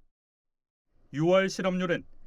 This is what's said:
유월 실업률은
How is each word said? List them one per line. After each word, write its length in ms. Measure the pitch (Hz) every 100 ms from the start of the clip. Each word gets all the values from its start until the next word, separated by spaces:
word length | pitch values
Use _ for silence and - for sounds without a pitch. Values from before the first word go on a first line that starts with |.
| _ _ _ _ _ _ _ _ _ _ _
유월 360 | 135 160 185 190
실업률은 560 | - 190 180 180 165 - -